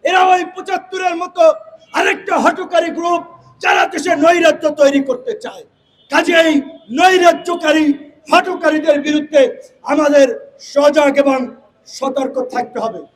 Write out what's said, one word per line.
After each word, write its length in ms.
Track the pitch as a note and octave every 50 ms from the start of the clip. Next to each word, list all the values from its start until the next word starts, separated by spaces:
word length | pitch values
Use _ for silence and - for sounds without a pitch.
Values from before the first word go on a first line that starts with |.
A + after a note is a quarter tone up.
| _
এরা 220 | - F#4 F#4 F#4
ওই 200 | F#4 F#4 F#4 F4
পঁচাত্তরের 680 | - - F#4+ F#4 - F#4+ F4 F#4 - F#4+ F#4+ F#4 F4+ E4+
মতো 260 | E4+ F4 - _ F#4 E4 D#4+ D4+ D#4+ - - - - _ _ -
আরেকটা 460 | D4 F4+ - - - - - F4+ D#4+
হঠকারী 500 | - D#4 E4+ - F#4 - F4+ E4+ E4+ E4+
গ্রুপ, 340 | - - E4+ F4 F4 E4+ E4+ - - - _ _ _ _
যারা 260 | - F#4 - G4+ F4+
দেশে 300 | F4+ F4+ D#4+ D4 F4+ E4+
নৈরাজ্য 540 | C#4+ C#4+ E4 F4 F4 E4+ D#4+ D4+ D4+ - D4+
তৈরি 340 | D4 - D4 C#4 C#4+ C#4 C4+
করতে 300 | C4+ B3 B3 - E3+ D3+ -
চায়। 240 | - - - - - _ _ _ _ _ _ _ _ _
কাজেই 500 | C#4 D4+ E4+ - F4 E4 E4 D#4+ D4+ C#4+ - - - - _ _
নৈরাজ্যকারী, 1000 | A3+ C4+ F4 F#4 F#4+ F#4 F4+ E4+ D#4+ - - - E4+ E4+ E4 D4+ D4+ D#4+ D#4 D4 C#4+ - - - _ _ _ -
হঠকারীদের 680 | D4+ F4 F#4 F#4+ F4 - E4 D#4+ D4+ D#4 D4 D#4+ D4 D4
বিরুদ্ধে 420 | C#4+ D4+ D4 D4 C#4+ - D#4 C#4+ C4 - - - - - _ _ _
আমাদের 440 | - C#4 D4 D4+ C#4+ C#4+ C#4+ C#4 B3 A3+ - - - _ _
সজাগ 580 | - - - C#4+ C#4+ D4 D4 D#4 D4 C#4+ C4+ C#4
এবং 300 | C#4 C#4 C4+ C4 B3+ - - - _ _ _ _ _
সতর্ক 500 | _ - - C4 C4+ C4 C#4 C4 - - -
থাকতে 380 | - - - B3 A#3+ A#3 - A#3+
হবে। 200 | G#3 A3+ F#3 F3 - - _